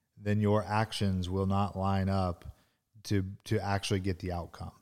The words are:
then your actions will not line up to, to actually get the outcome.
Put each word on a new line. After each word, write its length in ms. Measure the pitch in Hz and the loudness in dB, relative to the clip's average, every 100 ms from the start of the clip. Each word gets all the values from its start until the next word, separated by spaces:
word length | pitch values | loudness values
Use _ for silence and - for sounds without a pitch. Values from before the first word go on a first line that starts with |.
| _ - | _ -8
then 220 | 104 104 | 0 4
your 220 | 104 104 | 4 4
actions 640 | 98 107 110 - 98 92 87 | 2 0 0 0 0 0 0
will 160 | 95 95 | 0 2
not 320 | 98 101 95 | 2 0 0
line 320 | 95 98 95 | 0 2 2
up 480 | 98 92 85 - - _ _ _ 107 | 2 0 -2 -12 -18 _ _ _ -12
to, 200 | - 101 95 101 - | -2 0 -2 -6 -4
to 140 | 107 | -2
actually 400 | 101 98 - 101 | 0 -2 0 -2
get 180 | 95 87 | 0 -4
the 140 | 90 | -4
outcome. 400 | 87 82 - 90 - | -6 -8 -12 -16 -16